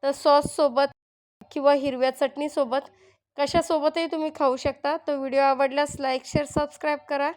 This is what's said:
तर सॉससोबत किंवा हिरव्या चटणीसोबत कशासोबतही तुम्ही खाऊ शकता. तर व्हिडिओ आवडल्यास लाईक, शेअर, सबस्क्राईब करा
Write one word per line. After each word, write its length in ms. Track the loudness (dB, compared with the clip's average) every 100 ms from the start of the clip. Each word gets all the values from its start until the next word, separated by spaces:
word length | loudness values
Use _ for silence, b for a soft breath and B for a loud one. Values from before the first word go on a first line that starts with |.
तर 80 | -4
सॉससोबत 800 | 0 6 6 4 0 0 2 0 -2 _ _ _ _ -12
किंवा 200 | 0 2
हिरव्या 360 | 2 0 0 -2
चटणीसोबत 800 | 0 -4 -2 -6 -2 -2 -2 -6 b b b _ -4
कशासोबतही 680 | 0 0 0 0 0 0 -4
तुम्ही 240 | -2 -4 0
खाऊ 200 | 0 0
शकता. 400 | -4 -4 -4 -4
तर 200 | -4 -4
व्हिडिओ 240 | -2 2
आवडल्यास 560 | 2 2 0 0 -4 -2
लाईक, 260 | -4 -4
शेअर, 200 | -2 -4
सबस्क्राईब 540 | -2 -4 -4 -4 -4 -4 -4
करा 220 | -4 -2